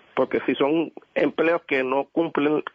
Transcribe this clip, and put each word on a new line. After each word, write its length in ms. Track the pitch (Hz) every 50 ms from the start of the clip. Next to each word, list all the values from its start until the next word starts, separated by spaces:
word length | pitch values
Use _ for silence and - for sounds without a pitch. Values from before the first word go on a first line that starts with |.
| - _ -
Porque 260 | - 131 127 - 117 -
si 100 | - 135
son 380 | - 143 139 156 165 160 - - - - _ -
empleos 480 | - 160 147 - - 160 160 170 160 -
que 160 | - 143 135 131
no 220 | 127 131 139 135 - -
cumplen 500 | 160 170 160 - - 143 147 151 151 - - -